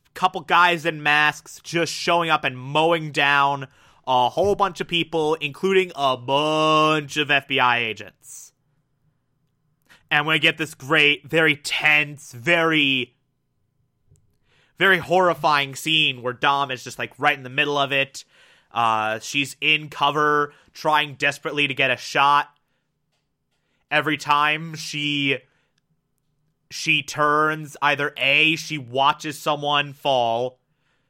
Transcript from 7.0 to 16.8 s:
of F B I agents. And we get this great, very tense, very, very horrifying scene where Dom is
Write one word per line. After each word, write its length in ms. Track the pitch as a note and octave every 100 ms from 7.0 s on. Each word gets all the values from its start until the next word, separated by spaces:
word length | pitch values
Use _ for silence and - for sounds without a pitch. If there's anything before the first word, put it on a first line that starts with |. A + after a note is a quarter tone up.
| C#3+ D3+
of 120 | C#3+
F 180 | C#3+ -
B 120 | C3+
I 220 | B2 A#2+
agents. 720 | A#2 G#2 G2+ - - - - _ _ _ _ _ _ _ _ _ _ _ _ _ _ _ -
And 160 | D3+ D3
we 140 | D#3
get 180 | D#3+ D#3
this 160 | D3+
great, 560 | - C3 D#3+ D3 D3 C3
very 260 | D#3+ D#3 C#3+
tense, 760 | - - D3+ D3+ D3 D3 -
very, 840 | B2 B2 F3 E3 D#3 C#3 C3 A#2+ _ _ _ _ _ _ _ _ _ _ _ _ _ _ _ _ -
very 180 | F#3+ F#3
horrifying 800 | B2+ F3 F3+ D#3 D#3+ C#3+ C#3 C3
scene 480 | D#3+ D#3 D3 B2+
where 100 | A#2+
Dom 380 | A#2 D3 C#3 C#3
is 120 | B2+